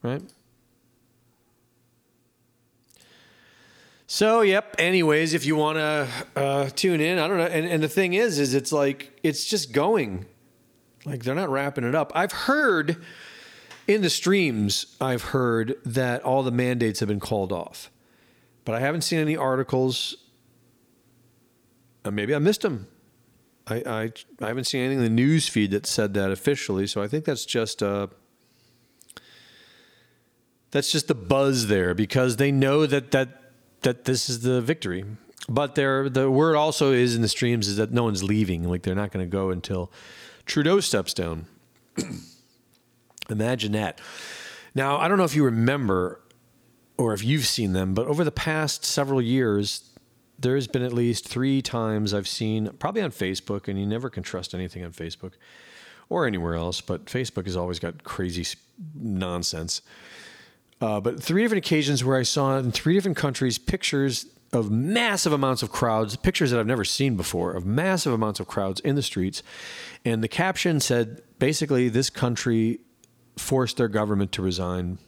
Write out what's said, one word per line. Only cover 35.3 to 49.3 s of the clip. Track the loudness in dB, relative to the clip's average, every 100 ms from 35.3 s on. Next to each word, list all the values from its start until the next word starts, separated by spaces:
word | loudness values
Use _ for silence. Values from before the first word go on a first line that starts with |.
| -20 -4
But | -2 0 2
they're, | 2 2 0
the | 2 4
word | 4 4 4
also | 2 2 4
is | 4 4 2
in |
the | 0
streams | 2 0 0 0
is | 0
that | 0
no | 2
one's | 0 0
leaving. | 0 2 2 0 0
Like, | -2
they're | -2 -2
not | -4
gonna | -4 -4
go | -2 -2
until | -2 -4 -6 -6 -12 -20 -20 -20 -20 -4
Trudeau | 0 4 4
steps | 4 0 0
down. | -4 -4 -6 -10 _ _ _ _ -8
<clears throat> | -8 -10 -14 -20 _ _ _ _ _ _ _ -20 -8
Imagine | -2 0 0 -2
that. | -2 -2 -6 -16 -16 -16 -14 -16 -18 -8
Now, | -2 0 0
I | 2
don't | 2
know |
if | 2 4
you | 4
remember | 4 2 2 2 2 0 -6 _ _ _ _ _ _ _ -2
or | 0
if | 0
you've | 0 2 0
seen | 0 0
them, | 2 0
but | 0 0
over | 0
the | 0
past | -2 -2 -2 -2 -2
several | -2 -2 0 2
years, | 2